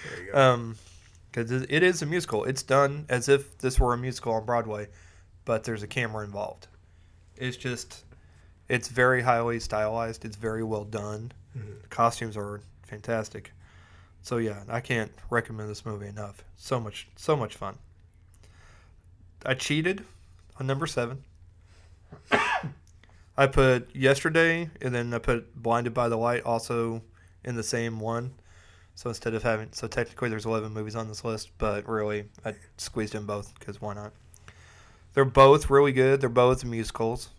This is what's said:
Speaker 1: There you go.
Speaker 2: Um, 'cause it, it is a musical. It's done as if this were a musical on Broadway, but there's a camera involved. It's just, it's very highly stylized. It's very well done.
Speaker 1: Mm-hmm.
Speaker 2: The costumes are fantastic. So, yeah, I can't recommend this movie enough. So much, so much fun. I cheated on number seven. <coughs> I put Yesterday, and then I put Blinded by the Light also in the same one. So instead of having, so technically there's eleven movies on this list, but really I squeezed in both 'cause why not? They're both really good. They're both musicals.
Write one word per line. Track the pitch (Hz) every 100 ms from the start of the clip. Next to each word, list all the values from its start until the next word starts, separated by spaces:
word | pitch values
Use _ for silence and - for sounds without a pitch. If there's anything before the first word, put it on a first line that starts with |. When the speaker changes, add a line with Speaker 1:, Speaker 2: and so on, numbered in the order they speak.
| -
Speaker 1:
There | -
you | 95
go. | 139
Speaker 2:
Um, | 131 123 117 110 - - - - -
'cause | - 117
it, | 127 131
it | 151
is | 180 170
a | 147
musical. | 175 - 107
It's | 113 135
done | - 135 139 143 151
as | 127 120
if | 139 139 -
this | 131 131
were | 123
a | 120
musical | 127 120 120
on | 110 110
Broadway, | 120 110 107 101 - - - - -
but | - 110
there's | 117 110
a | 104
camera | - 117 107
involved. | 104 101 104 - - - _ - - - - -
It's | 127 127
just, | 127 120 - - - - - - - - -
it's | 123 -
very | 117 123 127
highly | 120 120 117 117
stylized. | - 107 107 113 113 113
It's | 117 104
very | 110 113
well | 110 107 104
done. | 110 104 107 117 - - 127
Speaker 1:
Mm-hmm. | 104 101
Speaker 2:
The | -
costumes | - 117 117 113 104
are | 101 101 - -
fantastic. | - 107 101 113 107 104 - - - - - - - -
So, | - 120
yeah, | 113 101 101
I | 117
can't | 123 123 107 - -
recommend | 120 113 110 107
this | 104 113
movie | 104 101
enough. | 104 104 101 - -
So | - 127
much, | 110 - - -
so | - 151
much | 110 -
fun. | 98 - - - - _ - - - - - - - - - - - - -
I | 147
cheated | - 147 165 196 - - - - - -
on | 131
number | 135 156
seven. | - 120 135 - - - - - - - - - - -
<coughs> | - - 960 147 - - - - - - -
I | 139
put | 139 131 127 - -
Yesterday, | 131 135 165 160 165 165 165 -
and | 127 123
then | 120
I | 117
put | 127 120 - 135
Blinded | 117 117 120
by | 113 120
the | 113
Light | 117 120
also | - 117 117 120 117 113 - - - -
in | - 117
the |
same | 107 120 117 113
one. | 107 117 123 - - - - - - -
So | 123
instead | 113 120
of | 110
having, | 117 110 110
so | - 117
technically | - 117 - 123
there's | 110 110
eleven | 113 107
movies | 107 107 110
on | 110
this | 107
list, | 117 110 - -
but | 110 104 104
really | 110 104 104 104 - 113
I | 107 - -
squeezed | - - 107
in | 107 104
both | 104 98 -
'cause | - 101
why | 107
not? | 104 104 - - - - - - - - - -
They're | - 135
both | 139 135 147 143
really | 139 143
good. | 131 131 135
They're | 135
both | 120 123 127
musicals. | 123 113 107 - 113 123 -